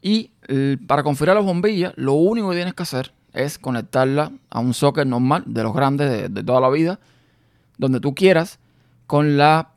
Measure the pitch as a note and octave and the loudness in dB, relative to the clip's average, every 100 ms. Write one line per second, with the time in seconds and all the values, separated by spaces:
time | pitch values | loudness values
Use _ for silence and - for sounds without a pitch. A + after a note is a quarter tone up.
0 | F#3+ A3 A3+ _ - C3+ C#3 C3+ - C#3+ | 0 -2 -2 _ -6 -2 -2 -4 -2 -2
1 | C#3+ C#3 D3+ G3 G3 F3 G3+ G#3 F3 - | 0 -2 2 2 2 0 0 -2 -4 -4
2 | C3 C#3+ F3 A#3 G3+ F3 F3+ F3+ F3 B2+ | 0 2 2 2 -2 -4 -4 -6 -6 -6
3 | C3 _ _ - C3+ D3+ - A#2+ - C3+ | -8 _ _ -6 -6 -6 -6 -6 -4 0
4 | C3 C#3 D3+ C#4 _ - B2 A#2+ C#3+ C#3 | 0 0 -2 -8 _ -4 -2 2 0 2
5 | C#3 B2 B2+ D#3+ - A2+ A2+ G#2+ C#3 C#3 | -2 0 0 0 -2 -4 -2 0 0 0
6 | C#3+ A#2 - G2 A2 B2 C3 C#3+ E3 F#3+ | 0 -2 -4 -6 0 2 2 2 0 -2
7 | _ _ _ _ _ _ _ _ C3+ B2+ | _ _ _ _ _ _ _ _ -2 0
8 | C#3+ C#3 F#3 F3 E3+ - _ _ _ _ | -2 2 4 4 0 -10 _ _ _ _
9 | _ C#3+ D3 C#3+ D3 D#3+ D#3+ | _ 0 2 4 4 4 0